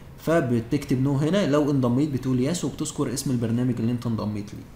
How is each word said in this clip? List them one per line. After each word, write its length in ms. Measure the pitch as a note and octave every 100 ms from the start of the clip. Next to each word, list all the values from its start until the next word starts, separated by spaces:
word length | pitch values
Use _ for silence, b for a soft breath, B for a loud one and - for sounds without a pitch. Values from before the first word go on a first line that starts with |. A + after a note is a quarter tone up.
| B -
فبتكتب 840 | - E3 C3 A#2+ A2 C#3+ - B2+
no 180 | C3+ C#3
هنا، 280 | D#3+ G3+ D#3+
لو 200 | D3 C#3+
انضميت 400 | C#3 B2 B2 D3+
بتقول 440 | B2+ C3 B2+ C3
yes 100 | F3
وبتذكر 500 | D3 - D3+ - C#3
اسم 160 | C3 D3
البرنامج 440 | B2 A2+ A#2 B2+ A#2+
اللي 140 | A2+
أنت 140 | A#2+ A#2+
انضميت 480 | A2 G#2 G#2 G2+
ليه، 80 | - -